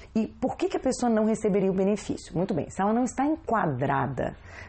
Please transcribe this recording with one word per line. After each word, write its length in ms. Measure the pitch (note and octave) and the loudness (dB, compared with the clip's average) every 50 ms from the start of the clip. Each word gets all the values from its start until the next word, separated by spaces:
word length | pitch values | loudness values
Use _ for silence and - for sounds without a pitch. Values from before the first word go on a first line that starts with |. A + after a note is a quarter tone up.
| - - - | -10 -4 -2
E 100 | A3 G#3+ | -2 -2
por 320 | - - - - C4+ - | -2 -2 -2 -2 -2 -2
que 100 | - E4+ F#4+ | 0 -2 -2
que 60 | - | 0
a 40 | - | 0
pessoa 280 | - C4 A#3+ - B3 | 0 0 0 2 2
não 180 | A#3+ A3+ G#3+ A3 | 2 4 4 4
receberia 440 | G#3+ A3 G#3 - G#3+ F#3 G3+ F#3+ F#3+ | 2 2 2 2 2 2 4 2 2
o 40 | F#3 | 2
benefício? 640 | F#3+ F#3+ G3 G#3+ G3+ - - - - - - - | 2 2 2 0 0 -2 -6 -8 -8 -8 -6 -4
Muito 160 | D#3 F#3 G3+ | -2 -2 0
bem, 160 | G#3 D3 - - | 0 -2 -4 -4
se 100 | - - | -2 0
ela 100 | F#3+ G#3 | 0 2
não 120 | A3 A#3+ B3+ | 2 2 0
está 240 | A#3 - - C4+ | 0 0 0 0
enquadrada 1080 | D4 D#4 D#4 - - A3+ G#3 F#3 E3 C3+ A#2+ C3+ C3+ C#3 C3+ C3+ C#3+ C3 - - - - - - - - - - | 0 0 -2 -2 0 0 2 2 0 0 0 0 0 0 0 0 -2 -2 -2 -4 -4 -4 -8 -14 -18 -16 -16 -14